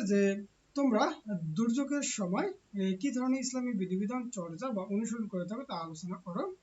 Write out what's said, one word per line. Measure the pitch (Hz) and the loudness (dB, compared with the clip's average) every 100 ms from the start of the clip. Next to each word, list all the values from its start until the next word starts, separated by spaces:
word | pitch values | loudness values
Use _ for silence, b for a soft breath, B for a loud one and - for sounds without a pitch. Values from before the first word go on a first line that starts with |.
| 196 | 4
যে | 202 196 202 202 _ _ | 6 4 2 -6 _ _
তোমরা | 285 269 214 311 311 214 180 | 2 4 4 4 0 -4 -4
দুর্যোগের | 160 156 233 247 277 285 | -2 2 2 2 2 0
সময়, | - 214 180 214 392 - _ 196 | -2 -2 0 0 0 -4 _ -2
এ, | 190 185 | 0 0
কি | 277 | 0
ধরনের | 247 254 269 | 0 2 2
ইসলামী | - 254 247 | 0 -2 -2
বিধিবিধান | 202 185 185 208 254 240 | 0 0 0 0 -2 -4
চর্চা | 190 170 160 254 | -6 -6 -6 -4
বা | 202 | -2
অনুসরণ | 254 202 226 226 208 | 0 0 0 -2 -2
করে | 185 175 | -2 -2
থাকো | 233 | -4
তা | 269 | -4
আলোচনা | 175 160 160 180 - | -6 -6 -6 -6 -6
করো। | 180 185 370 381 | -4 -4 -4 -6